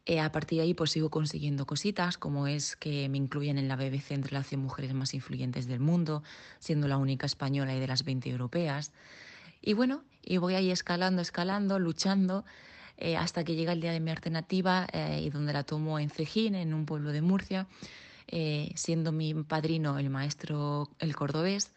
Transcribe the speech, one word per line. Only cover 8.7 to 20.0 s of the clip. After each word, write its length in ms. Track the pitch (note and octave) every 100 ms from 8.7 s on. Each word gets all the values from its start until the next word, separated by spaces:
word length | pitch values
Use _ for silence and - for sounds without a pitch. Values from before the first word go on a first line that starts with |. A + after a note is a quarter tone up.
| C#3+ D3 - - - - - - -
Y 120 | -
bueno, 300 | G#3+ B3+ C#4+ - _
y 160 | - F3+
voy 180 | F3+ F#3
ahí 160 | F#3
escalando, 500 | F3+ - F3 F#3 F#3
escalando, 580 | E3+ - F3+ G3+ G3+ G3
luchando, 640 | E3+ D3+ F#3+ G3 F#3 F#3+ - - - - - -
eh, 180 | E3+ E3
hasta 300 | F3 - D#3+
que 100 | D#3+
llega 160 | E3
el 80 | E3+
día 140 | E3
de 80 | E3
mi 100 | D#3+
arte 180 | D#3+ E3+
nativa, 560 | D#3+ - F#3 F#3 F#3 F3+
eh, 300 | E3 D3+ D3+
y 60 | D#3
donde 240 | C#3+ D3
la 100 | C#3+
tomo 340 | C#3 D3+ D#3 D3+
en 100 | D3
Cejín, 440 | - D#3 A3 A3
en 200 | F#3+ D#3+
un 120 | D#3 D3+
pueblo 280 | D3+ D3
de 80 | D3
Murcia, 460 | E3+ G3 - F#3+ F#3+ - - - - - -
eh, 460 | E3+ D#3 D3 D3+ -
siendo 360 | - E3 D#3+
mi 200 | D#3 D#3
padrino 640 | D#3 D3+ D#3 D#3 E3 D3+
el 120 | C#3